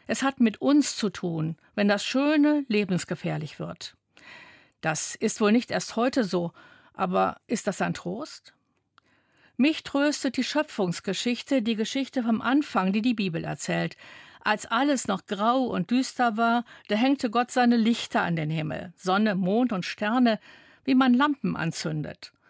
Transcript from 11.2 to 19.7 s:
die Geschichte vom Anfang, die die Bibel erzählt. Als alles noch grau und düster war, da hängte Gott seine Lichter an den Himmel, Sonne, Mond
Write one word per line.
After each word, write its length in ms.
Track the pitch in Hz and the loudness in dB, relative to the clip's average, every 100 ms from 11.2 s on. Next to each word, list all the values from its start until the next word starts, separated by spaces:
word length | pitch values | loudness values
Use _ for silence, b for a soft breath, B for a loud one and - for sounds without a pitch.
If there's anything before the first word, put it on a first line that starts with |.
| 240 240 - 269 | -4 -4 -2 0
die 120 | 214 | 0
Geschichte 480 | 214 220 269 262 262 | -2 -2 -4 -4 -2
vom 200 | 233 220 | 0 0
Anfang, 500 | 226 277 294 208 185 | 2 0 2 0 2
die 80 | 208 | 2
die 140 | 247 | 0
Bibel 300 | 220 190 160 | 0 -2 -4
erzählt. 520 | 160 156 - 170 170 - B B B B | -6 -6 -4 -2 -2 -8 B B B B
Als 260 | 208 214 - | -2 -2 0
alles 420 | 233 285 262 - | 0 2 0 -2
noch 160 | 190 | -4
grau 400 | - 196 214 262 | -4 -2 0 2
und 260 | 247 185 170 | 0 -2 0
düster 460 | 247 254 - 240 214 | 0 0 0 0 2
war, 300 | 233 240 B B - | 2 2 B B -4
da 80 | 208 | 0
hängte 340 | 262 277 247 | 2 2 0
Gott 200 | 233 240 | 0 0
seine 280 | 254 240 240 | 2 4 4
Lichter 420 | 220 233 - 247 | 4 0 0 -2
an 160 | 175 165 | 0 0
den 140 | 151 | -2
Himmel, 420 | 160 156 160 175 | -2 -4 -6 -10
Sonne, 420 | - 185 190 220 190 | -6 0 2 2 2
Mond 360 | 180 214 254 | 2 2 2